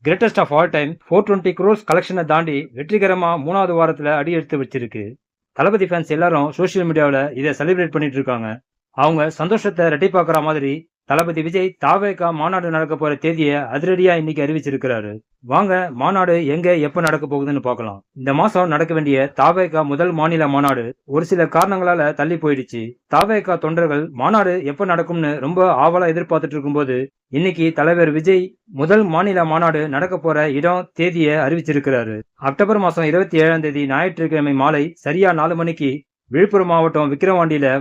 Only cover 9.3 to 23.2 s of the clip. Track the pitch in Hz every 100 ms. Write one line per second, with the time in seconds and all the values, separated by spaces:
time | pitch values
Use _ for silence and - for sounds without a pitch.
9.3 | - 165 220 202 170 170 151 185 - 175
10.3 | 160 151 156 139 151 - _ - 143 170
11.3 | 160 156 185 185 - 143 190 202 175 170
12.3 | 160 160 185 175 160 156 151 151 143 160
13.3 | 165 147 143 127 135 170 185 185 170 156
14.3 | 151 143 156 143 135 131 117 104 107 -
15.3 | _ 120 147 202 185 180 120 147 190 180
16.3 | 170 147 151 175 175 147 170 165 151 143
17.3 | 143 139 143 123 117 113 98 - - 131
18.3 | 143 208 185 180 175 165 160 147 135 139
19.3 | - 143 180 180 156 147 143 180 160 160
20.3 | 165 147 139 143 131 117 - - 143 165
21.3 | 185 165 165 190 190 180 175 147 147 151
22.3 | 170 156 139 127 117 113 - _ 147